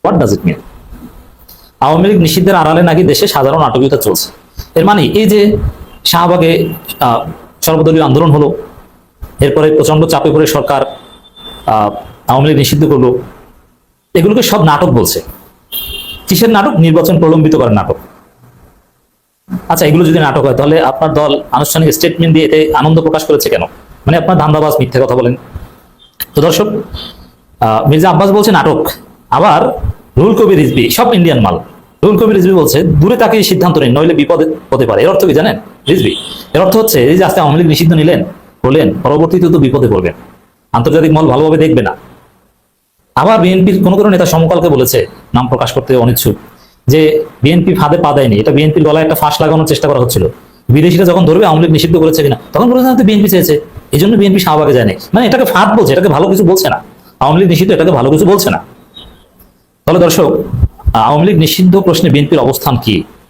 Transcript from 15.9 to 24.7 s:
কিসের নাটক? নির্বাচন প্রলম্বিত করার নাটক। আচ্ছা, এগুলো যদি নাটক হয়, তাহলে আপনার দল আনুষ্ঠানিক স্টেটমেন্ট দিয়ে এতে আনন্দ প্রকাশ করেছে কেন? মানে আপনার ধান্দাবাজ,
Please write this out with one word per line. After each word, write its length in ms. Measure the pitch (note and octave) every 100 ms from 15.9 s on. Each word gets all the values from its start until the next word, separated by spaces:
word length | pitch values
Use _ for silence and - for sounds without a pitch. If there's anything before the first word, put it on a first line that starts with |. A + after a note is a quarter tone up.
| - - - -
কিসের 220 | F3+ A#3
নাটক? 240 | G3 A#3 A#3
নির্বাচন 440 | E3 D#3+ D#3+ E3+
প্রলম্বিত 360 | D#3+ D#3+ D#3 D3+
করার 180 | A#2+
নাটক। 240 | G#2 F2+ - - - _ _ - _ - _ _ _ _ _ _ _ _ F3+ -
আচ্ছা, 160 | E3 D#3
এগুলো 200 | D#3+ E3
যদি 140 | D#3+
নাটক 220 | D3 C3
হয়, 160 | C3+ B2
তাহলে 240 | C#3+ D#3+
আপনার 320 | C3 - D#3
দল 280 | D3+ D3 C#3 -
আনুষ্ঠানিক 420 | B2+ C#3+ - E3
স্টেটমেন্ট 400 | - E3+ - E3
দিয়ে 120 | D#3 D#3
এতে 280 | D#3 D#3
আনন্দ 280 | D3+ D3+ D#3+
প্রকাশ 240 | D#3+ D#3 D#3
করেছে 240 | D3+ -
কেন? 120 | - - - - - -
মানে 120 | D#3+
আপনার 200 | D#3+ F3+
ধান্দাবাজ, 360 | D3+ D#3 D3+